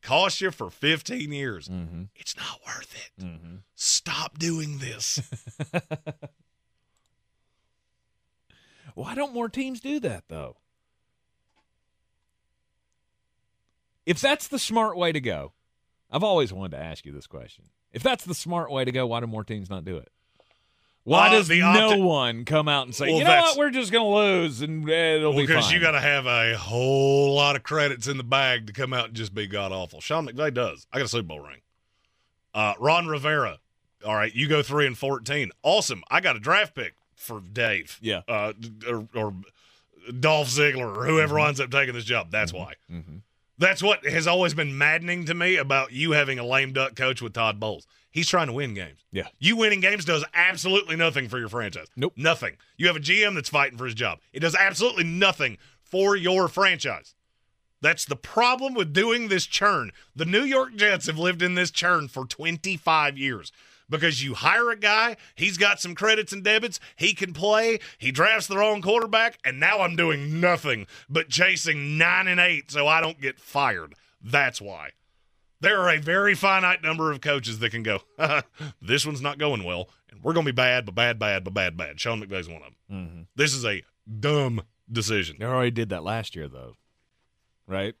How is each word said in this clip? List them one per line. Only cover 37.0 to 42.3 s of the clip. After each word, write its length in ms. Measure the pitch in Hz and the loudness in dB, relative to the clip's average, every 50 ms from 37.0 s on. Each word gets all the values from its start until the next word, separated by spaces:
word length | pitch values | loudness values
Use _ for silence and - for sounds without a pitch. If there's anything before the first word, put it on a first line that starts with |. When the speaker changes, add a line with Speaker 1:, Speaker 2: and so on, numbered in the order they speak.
| _ _ _ | _ _ _
Speaker 1:
for 240 | _ - - 117 104 | _ -14 -12 -12 -12
Dave. 560 | 95 87 104 120 117 113 104 95 85 - - - | -12 -12 -4 -2 0 0 0 -2 -4 -8 -16 -10
Speaker 2:
Yeah. 200 | 107 113 104 90 92 - | -6 -6 -6 -6 -6 -6
Speaker 1:
Uh, 260 | 120 107 104 107 107 101 | -4 -4 -4 -4 -6 -8
d-, 120 | 113 117 107 107 110 117 | -14 -16 -16 -14 -8 -6
or, 200 | 120 113 107 107 _ | -6 -6 -6 -8 _
or 180 | 120 110 104 98 92 95 90 _ _ _ _ _ _ _ _ _ _ 90 107 123 127 | -6 -4 -4 -6 -10 -14 -18 _ _ _ _ _ _ _ _ _ _ -16 -12 -8 0
Dolph 300 | 127 156 156 151 147 127 | 2 2 4 4 2 0
Ziggler 460 | 120 139 147 147 135 127 123 113 98 104 | 0 4 4 4 4 2 -4 -4 -4 -4
or 80 | 123 | 0
whoever 280 | 135 160 160 156 151 147 | 2 4 4 4 4 2
Speaker 2:
Mm-hmm. 80 | 151 151 | 2 2
Speaker 1:
winds 160 | 151 143 131 | 2 2 -2
up 120 | 135 123 | -4 0
taking 240 | 120 139 139 127 123 | 0 0 0 0 -2
this 80 | 120 113 | -8 -4
job. 240 | 104 120 113 92 | -2 -2 -2 -2
That's 220 | 82 | -2